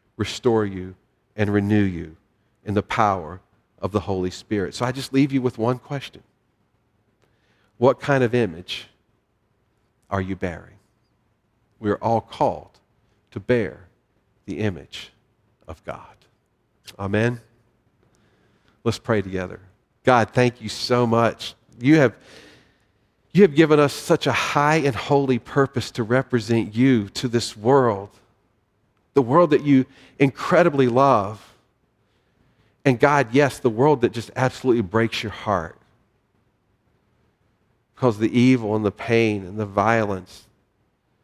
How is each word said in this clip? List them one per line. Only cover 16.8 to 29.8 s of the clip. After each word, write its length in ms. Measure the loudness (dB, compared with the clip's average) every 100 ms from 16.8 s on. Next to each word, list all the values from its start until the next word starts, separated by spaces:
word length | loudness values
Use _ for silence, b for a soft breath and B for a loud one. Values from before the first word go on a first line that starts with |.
| -20 -10
Amen. 420 | -2 0 0 -2 _ _ _ _ _ _ _ _ _ _ _ _ _ _
Let's 160 | -6 -4
pray 240 | -2 -2
together. 380 | -2 -8 -10 -14 -20 _ _ _
God, 280 | 2 2 2
thank 300 | 2 0 0
you 80 | -12
so 380 | -8 -2 0 2
much. 480 | 2 2 -2 -14 -18 _ -4
You 200 | 4 4
have, 180 | 4 0 b b b b b b b _ _ _ _
you 120 | 4
have 120 | 4
given 240 | 6 4 4
us 140 | 2
such 340 | 0 -2 0 0
a 60 |
high 460 | -2 -2 0 2 2
and 180 | 0 -4
holy 420 | 0 0 2 -2
purpose 540 | -2 -2 0 -2 -8
to 100 | -6
represent 720 | -2 -2 0 -2 0 -2 0
you 340 | 0 2 2 0
to 180 | -6 -4
this 280 | -4 -4 -4
world, 540 | 2 4 2 -2 -8 _ _ _ _ _ _ _ _ _ _
the 80 | 0
world 280 | 2 4 4
that 120 | 2
you 240 | 4 2